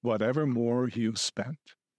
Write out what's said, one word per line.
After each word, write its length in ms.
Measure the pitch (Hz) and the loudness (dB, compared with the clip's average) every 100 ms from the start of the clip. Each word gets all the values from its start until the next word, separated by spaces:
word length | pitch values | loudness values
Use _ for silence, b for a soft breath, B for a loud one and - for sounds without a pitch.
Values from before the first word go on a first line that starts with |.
whatever 440 | 120 110 113 143 147 | -2 2 2 2 0
more 420 | 120 117 123 123 | 2 2 2 0
you 280 | 117 113 110 | 0 -2 -2
spent." 420 | - - 117 160 - - _ | -4 -4 -8 -10 -16 -20 _